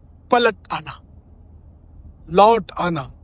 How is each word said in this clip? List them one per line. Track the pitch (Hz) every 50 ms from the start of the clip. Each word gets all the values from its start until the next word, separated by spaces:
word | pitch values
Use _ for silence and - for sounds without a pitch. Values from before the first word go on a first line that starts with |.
| - - - - - -
پلٹ | 247 240 240 226 196 - - -
آنا، | 190 160 - - - - - - - - - _ - - - - - - - - - - - - - - - - - - - -
لوٹ | 165 190 202 220 233 220 - - -
آنا، | - - - 165 143 131 - - -